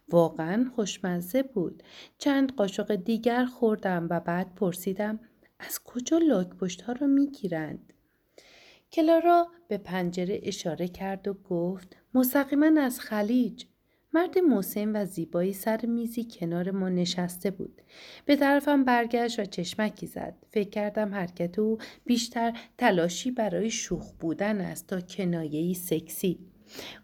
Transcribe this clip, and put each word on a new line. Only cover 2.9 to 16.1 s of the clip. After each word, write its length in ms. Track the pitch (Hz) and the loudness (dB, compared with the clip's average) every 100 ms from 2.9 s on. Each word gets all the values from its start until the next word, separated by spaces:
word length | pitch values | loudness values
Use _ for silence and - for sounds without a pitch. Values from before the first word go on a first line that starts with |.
دیگر 500 | 208 185 226 233 240 | -2 0 0 2 2
خوردم 640 | 254 247 226 214 196 180 170 | 0 0 0 2 0 -2 0
و 100 | 170 | -2
بعد 340 | 170 175 185 | 0 -2 -4
پرسیدم: 640 | - 190 170 - 190 208 220 - _ _ - | -2 -2 -2 -4 -4 -4 -6 -10 _ _ -18
«از 200 | - - | -12 -12
کجا 340 | - 247 247 330 | -10 -10 0 2
لاک‌پشت‌ها 720 | 330 214 180 - 190 - - | 4 4 0 -4 -6 -6 -8
را 140 | 247 285 | -2 2
می‌گیرند؟» 840 | 277 285 - 190 165 156 - - _ _ _ _ - - - - _ _ | 4 2 -2 -4 -4 -4 -10 -16 _ _ _ _ -20 -20 -20 -20 _ _
کلارا 540 | - 320 330 339 349 339 - - | 2 4 6 6 6 4 -4 -8
به 100 | 202 | -8
پنجره 600 | 202 185 175 180 180 202 | -4 -2 -2 -2 -2 -4
اشاره 460 | - 190 180 156 175 | -4 -6 -4 -4 -4
کرد 400 | 175 190 196 202 | -4 -6 -6 -6
و 60 | |
گفت: 640 | 196 - 175 170 190 - - _ | -8 -4 -2 -2 -4 -10 -20 _
«مستقیماً 640 | 254 254 285 277 285 311 311 | 2 4 2 2 4 6 6
از 200 | 262 254 | 4 -2
خلیج.» 640 | - 214 208 254 226 - - _ _ _ _ | -4 -2 2 2 2 -2 -16 _ _ _ _
مرد 260 | 320 349 370 | 0 2 4
مسن 640 | 359 214 180 - 208 214 | 4 4 2 -2 -2 -2
و 40 | 196 | -2
زیبایی 460 | 190 165 175 185 | -4 -4 0 0
سر 340 | 196 - 220 233 | 0 -2 0 0
میزی 420 | 233 233 | -2 -2